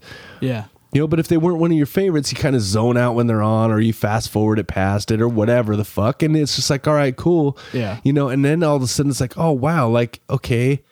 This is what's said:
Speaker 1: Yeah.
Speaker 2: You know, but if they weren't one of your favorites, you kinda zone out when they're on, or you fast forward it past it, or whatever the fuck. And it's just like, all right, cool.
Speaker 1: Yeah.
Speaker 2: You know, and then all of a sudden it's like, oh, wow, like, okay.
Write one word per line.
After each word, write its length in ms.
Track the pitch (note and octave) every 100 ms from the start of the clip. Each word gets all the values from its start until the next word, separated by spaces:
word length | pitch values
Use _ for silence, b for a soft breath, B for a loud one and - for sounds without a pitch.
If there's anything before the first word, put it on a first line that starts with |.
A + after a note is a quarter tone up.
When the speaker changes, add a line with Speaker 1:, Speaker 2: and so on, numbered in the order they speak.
| B B B B
Speaker 1:
Yeah. 240 | C3 A#2 G#2 _ _
Speaker 2:
You 80 | C#3+
know, 60 | D#3
but 100 | D#3+
if 80 | D#3+
they 80 | E3+
weren't 220 | E3+ E3
one 120 | E3+
of 40 | D#3+
your 100 | C#3+
favorites, 440 | - G3 D#3 C#3
you 60 | B2
kinda 220 | D3 C3
zone 360 | G2 G#2+ A#2+ A#2+
out 180 | B2
when 120 | A#2 A#2+
they're 160 | A2
on, 280 | G#2+ A2 A2+
or 80 | G#2+
you 120 | A2+
fast 380 | A2 G#2 A2+ -
forward 280 | G#2 G#2+ G#2+
it 60 | F2+
past 420 | G2 F#2+ G2+ -
it, 100 | A2
or 80 | A#2+
whatever 480 | A2+ G#2+ B2 G#2+ G#2
the 80 |
fuck. 380 | G#2 - G#2+ -
And 140 | D#3 D#3
it's 180 | C#3+ -
just 140 | -
like, 160 | C#3 D3+
all 60 |
right, 200 | D3+ C#3 B2
cool. 420 | E3 F3 C#3+ - B
Speaker 1:
Yeah. 260 | C3 G#2+ A2+
Speaker 2:
You 80 | C#3
know, 160 | C#3+ C#3
and 160 | C3+
then 180 | C#3 D#3+
all 140 | D#3+ D3
of 60 |
a 40 | B2+
sudden 240 | - C#3+
it's 100 | C3
like, 160 | B2+ -
oh, 160 | E3
wow, 360 | C3 C#3+ E3 A#2
like, 320 | A#2+ A#2+ - -
okay. 520 | C3 - A#2+ B2+ C#3 -